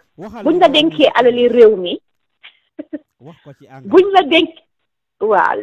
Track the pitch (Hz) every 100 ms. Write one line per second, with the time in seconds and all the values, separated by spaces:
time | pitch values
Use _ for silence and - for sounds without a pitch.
0 | _ - 208 226 214 349 - 294 311 -
1 | - - 247 240 240 240 220 196 175 -
2 | _ _ _ _ - _ _ - 302 294
3 | _ _ 131 160 151 135 _ 131 160 311
4 | 392 392 285 330 330 - _ _ _ _
5 | _ - 214 196 - -